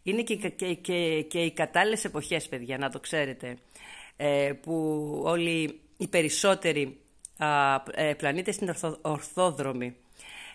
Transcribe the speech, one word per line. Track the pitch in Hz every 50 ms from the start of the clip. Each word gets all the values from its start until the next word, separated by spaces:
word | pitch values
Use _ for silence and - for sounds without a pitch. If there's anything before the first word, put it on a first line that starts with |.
| -
Είναι | 180 202 233
και, | 226 233 220
και, | 196 202 180 - - 190 180 170
και, | 165 - - 180 175 170 160 160 156
και | 151 156 - 170
οι | 170 160
κατάλληλες | - - 156 147 - 175 196 214 220 - -
εποχές, | 196 - 151 - - 175 156 -
παιδιά, | - 139 127 120 120 131
να | 131 139 131
το | 123 127
ξέρετε, | - - 165 156 143 135 123 - 127 123 123 - _ _ - - - - - - - - -
ε, | - 143 143 143 143 143 139 143 -
που | - 160 165 160 160 156 151 151 151 147 147 147 143
όλοι | 160 170 170 170 170 165 160 156 151 - - - _ _
οι | - 180
περισσότεροι, | - - 175 156 147 - - - 196 190 190 - 165 156 147 139 131 - - _ _ _ _ - - -
α, | - 156 151 147 143 139 139 135 135 - -
ε, | - - 156 151 147
πλανήτες | - 151 139 147 180 180 214 196
είναι | - 208 175
ορθο-, | 160 - 175 160 151 -
ορθόδρομοι. | - 156 151 147 - - - 185 180 180 147 147 139 135 127 123 123 123 123 - _ - - - - - - - - -